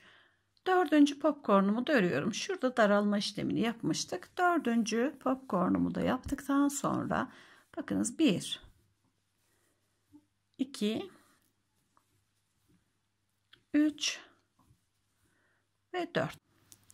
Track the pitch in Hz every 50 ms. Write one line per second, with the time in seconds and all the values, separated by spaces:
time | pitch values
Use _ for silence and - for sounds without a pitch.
0 | - - - _ _ _ _ _ _ _ _ _ - - 370 359 359 285 311 302
1 | 285 294 285 - - 311 294 - - - 208 196 190 196 208 233 247 330 311 247
2 | 185 175 160 131 - 165 - - - - 381 359 - 254 254 - 220 196 208 208
3 | 208 208 202 208 202 - - - - 127 - - 220 233 226 - - - 320 -
4 | - - - 359 - - _ - 359 349 349 320 - 247 233 233 220 208 208 233
5 | 240 294 - - - 269 262 262 - - - 180 180 190 190 175 170 175 175 175
6 | - 170 - 254 - - 277 285 - - 277 277 285 285 285 - - 156 131 123
7 | 117 - - - 240 254 - - - - - - _ _ - - - - 208 190
8 | 202 220 247 294 320 269 180 - - - - - - - - _ _ _ _ _
9 | _ _ _ _ _ _ _ _ _ _ _ _ _ _ _ _ _ _ _ _
10 | _ _ - 294 _ _ _ _ _ _ _ - 269 262 - - 208 208 220 240
11 | 392 370 - - _ _ _ _ _ _ _ _ _ _ _ _ _ _ _ _
12 | _ _ _ _ _ _ _ _ _ _ _ _ _ _ _ _ _ _ _ _
13 | _ _ _ _ _ _ _ _ _ _ _ _ _ _ - 294 302 302 294 294
14 | - - - - - - _ _ _ _ _ _ _ _ _ _ _ _ _ _
15 | _ _ _ _ _ _ _ _ _ _ _ _ _ _ _ _ _ _ - 359
16 | 339 339 - - - 151 - - _ _ _ _ _ _ - - _ -